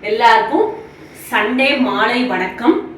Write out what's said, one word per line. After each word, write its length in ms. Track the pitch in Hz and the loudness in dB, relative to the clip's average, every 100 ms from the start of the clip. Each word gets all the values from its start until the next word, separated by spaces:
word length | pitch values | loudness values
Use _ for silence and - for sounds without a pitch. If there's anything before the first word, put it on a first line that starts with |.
| 196 | -2
எல்லாருக்கும் 580 | 220 240 - - 311 427 - - - - - - | 2 4 4 4 0 0 -4 -14 -20 -20 -20 -6
சண்டே 380 | 226 214 254 269 285 220 | -2 -2 0 0 2 0
மாலை 340 | 196 220 247 254 | 2 0 0 -2
வணக்கம். 440 | 185 185 - 233 - - | -2 -4 -4 0 0 -2